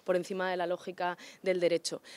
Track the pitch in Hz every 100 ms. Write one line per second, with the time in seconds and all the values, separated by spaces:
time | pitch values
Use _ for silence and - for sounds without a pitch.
0 | - 180 175 190 185 180 175 180 - 180
1 | 180 175 - - 190 180 170 165 - 160
2 | -